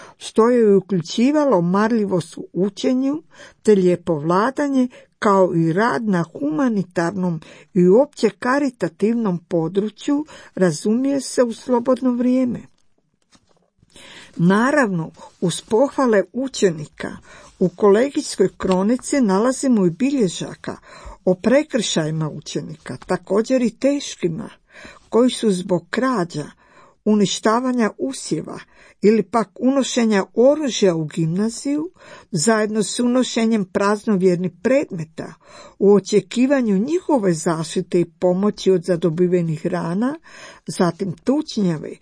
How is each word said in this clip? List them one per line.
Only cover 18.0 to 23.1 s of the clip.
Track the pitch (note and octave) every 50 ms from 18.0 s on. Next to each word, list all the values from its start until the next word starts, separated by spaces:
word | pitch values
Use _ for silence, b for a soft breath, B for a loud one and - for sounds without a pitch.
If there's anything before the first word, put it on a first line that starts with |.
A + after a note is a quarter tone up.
| C4 C#4+ - D4+ - - - - F#3+ F3 -
kronici | - - F#3+ F#3 F#3 G3 G#3+ C4 B3+ - - D4 C#4+
nalazimo | B3 F#3+ F#3 G3 A#3 B3+ B3+ - C#4+ C4+ A#3+ G#3 F#3
i | F3
bilježaka | E3 - B3 C#4 C#4+ C4 G#3 E3+ - - D#3 - - - - - G2 - B B B B B B B B B
o | F#3 F#3
prekršajima | F#3 - A#3 B3+ D4 D4+ - - A#3 F#3 - - F3+ D#3 D#3 D#3+ D#3 D#3+ D3
učenika, | D3 D3+ - - - C#3+ D3 E3+ D3+ - - - B2+ - -
također | -